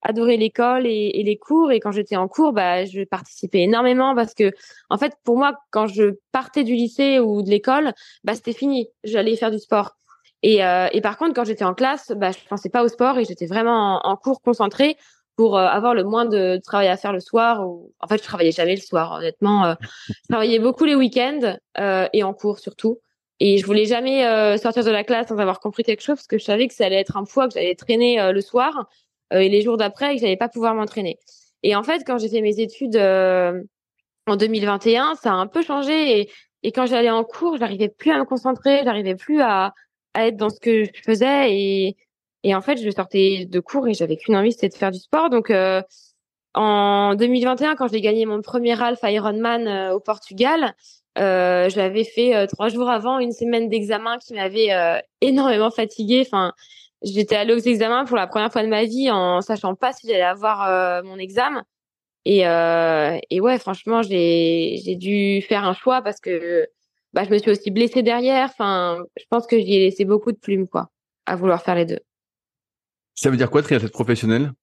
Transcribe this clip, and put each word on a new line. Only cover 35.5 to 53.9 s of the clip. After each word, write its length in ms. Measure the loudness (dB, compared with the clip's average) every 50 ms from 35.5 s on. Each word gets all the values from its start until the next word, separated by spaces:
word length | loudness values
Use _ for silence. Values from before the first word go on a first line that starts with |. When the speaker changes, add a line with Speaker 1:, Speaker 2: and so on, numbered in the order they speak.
| -2 -4 -2
Speaker 1:
changé. 560 | -2 -2 -4 -2 0 0 0 2 2 2 0
Et, 120 | 0 -2 -10 -20 _ _ _ _
et 100 | _ -6
quand 140 | -2 -2 -2
j'allais 240 | 0 2 2 2 2
en 140 | 2 0 -2
cours, 340 | -4 -6 -4 -4 -4 -2 -2
j'arrivais 320 | -4 -6 -2 -4 -4 -4
plus 220 | -4 _ 0 0
à 80 | 0 0
me 60 | 0
concentrer, 560 | -2 -4 -4 -2 -2 -4 -2 2 2 2 2 2
j'arrivais 320 | 0 -2 -2 -2 -4 -6
plus 260 | -6 -4 -2 0 2
à, 320 | 2 2 2 0 0 -2 -4 _ _ _ _ _ _ _ _
à 140 | 0 0 0
être 100 | 0 0
dans 120 | -4 -4
ce 100 | -4 -2
que 240 | 0 2 2 2 2
je 160 | -2 -6 -10 -2
faisais. 500 | -2 0 2 2 2 2 2 2 2 0
Et, 440 | 0 0 0 0 0 0 -2 -4 _ _ _ _ _ _ _ _ _ _
et 120 | 0 0
en 60 | 0
fait, 200 | 0 -2 -4 -2
je 80 | -2 -6
sortais 560 | -4 -4 -6 -2 2 2 2 2 2 0 -6
de 140 | -4 -4 -6
cours 280 | -6 -2 -4 -2 -2 -2
et 60 | -2
j'avais 220 | -2 -2 -4 -4
qu'une 200 | -6 0 0 0
envie, 160 | 2 2 0
c'était 180 | 0 0 -4 -4
de 60 | -4
faire 160 | -2 -4 -4
du 80 | -4 -6
sport. 300 | -10 _ -2 0 0 2
Donc, 200 | 0 0 0 2
euh, 320 | 0 2 2 2 0 -2 -4 -6 _ _ _ _ _ _ _ _ _ _ _ _ _
en 600 | -2 0 2 2 2 2 2 2 2 2 2 2
deux 120 | 2 2 2
mille 160 | 2 2 2
vingt 160 | 0 0 0
et 40 | 0
un, 100 | -2 -2
quand 160 | -2 -4 -2
j'ai 100 | -2 -2
gagné 240 | 0 0 0 0 0
mon 160 | -2 -2 -6
premier 380 | -8 -6 -6 -2 0 0 0 0
half 180 | 0 -2 -2 -2 -2
Ironman, 640 | -2 -2 0 -2 -2 -4 -2 -2 -2 -2 -2 -4 -4
euh, 260 | -4 -4 -4 -2 -4
au 60 | -4
Portugal, 720 | -2 -4 -6 -6 -6 -20 -2 0 0 2 2 0 0 -2 -4 _ _ -20 _ _ _ _ _ -2
euh, 520 | 0 0 2 2 2 2 2 2 2 0
j'avais 340 | 0 0 -2 0 0 -2 -4
fait, 320 | -2 -2 0 2 2 4
euh, 100 | 2 2
trois 240 | -2 -2 -4 -4 -2
jours 200 | -2 -2 -2 -2
avant 300 | -2 -2 0 -2 -2 -2
une 120 | -2 -4
semaine 380 | -4 -6 -4 -2 -2 -2 -2 -2
d'examen 480 | -2 -4 -2 -2